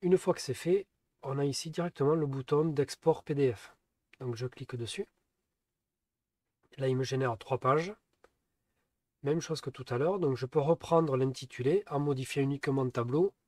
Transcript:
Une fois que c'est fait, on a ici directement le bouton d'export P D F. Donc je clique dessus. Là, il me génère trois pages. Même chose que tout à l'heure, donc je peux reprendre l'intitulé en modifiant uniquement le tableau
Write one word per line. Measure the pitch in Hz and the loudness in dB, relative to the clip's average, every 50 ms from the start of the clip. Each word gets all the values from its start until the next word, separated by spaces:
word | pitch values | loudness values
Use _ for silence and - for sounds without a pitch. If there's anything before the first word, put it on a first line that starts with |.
Une | - 175 185 175 | 2 4 4 4
fois | - 185 170 | 4 2 -2
que | - | 0
c'est | - - 123 | -2 -6 -6
fait, | - - 165 180 202 196 - _ _ _ _ _ _ - | -4 0 0 2 2 0 -4 _ _ _ _ _ _ -8
on | 135 135 143 | -6 -2 0
a | 143 | 0
ici | 143 131 - - 160 | 0 -2 -4 -6 -6
directement | 156 - 170 175 - - 139 139 160 | -4 -4 -4 -4 -2 0 2 2 2
le | 165 151 | 2 0
bouton | 139 135 135 127 - 151 147 156 | 0 -2 -4 -2 0 2 2 2
d'export | 165 151 135 139 - - - - 165 156 - | 2 2 0 -2 -2 -4 -2 2 2 2 2
P | - - 151 | -2 -4 0
D | 143 139 131 | 2 2 2
F. | 113 - - - - _ _ _ _ _ _ _ _ - | 2 -2 -8 -20 -20 _ _ _ _ _ _ _ _ -10
Donc | 135 123 117 110 | -8 -8 -6 -6
je | 127 127 | -6 -8
clique | - - 131 - - 120 | -8 -10 -12 -10 -8 -8
dessus. | 117 107 - - - - _ _ _ _ _ _ _ _ _ _ _ _ _ _ _ _ _ _ _ _ _ _ _ _ _ _ _ _ _ _ _ _ - - | -8 -6 -6 -8 -8 -10 _ _ _ _ _ _ _ _ _ _ _ _ _ _ _ _ _ _ _ _ _ _ _ _ _ _ _ _ _ _ _ _ -8 -4
Là, | 135 131 | -2 0
il | 131 | 0
me | 127 131 | 0 -2
génère | 120 135 131 135 123 113 110 | -2 -2 -2 0 -2 -2 -4
trois | - - 131 120 | -4 -4 -4 0
pages. | - 127 135 156 170 190 214 - _ _ _ _ _ _ _ _ _ _ _ _ _ _ _ _ _ _ _ _ _ _ _ _ - | 2 2 2 2 2 -2 -6 -12 _ _ _ _ _ _ _ _ _ _ _ _ _ _ _ _ _ _ _ _ _ _ _ _ -2
Même | 139 151 170 | -2 0 0
chose | 151 - 160 143 | -2 -4 -6 -6
que | - - | -6 -8
tout | - - 127 - | -10 -10 -8 -4
à | - - | -2 0
l'heure, | 143 170 196 202 | 0 0 0 2
donc | 175 143 131 120 | 0 0 0 0
je | 131 | -4
peux | 127 - 156 | -2 0 2
reprendre | 139 147 170 165 - - 165 165 165 151 135 127 | 2 4 2 2 2 2 4 4 4 4 2 2
l'intitulé | 131 135 131 - - - - - 120 135 165 202 208 - | 2 0 -2 -4 -10 -12 -8 -2 0 2 2 2 0 -2
en | 147 143 | -2 -2
modifiant | 143 147 139 127 131 - - 143 139 | 0 0 0 -2 -4 -4 -2 0 0
uniquement | 135 143 139 - 156 135 135 131 | 0 0 -2 -2 0 0 2 0
le | 127 | 0
tableau | - 123 117 120 127 151 180 196 - _ _ | 0 -2 -2 0 2 2 2 2 0 _ _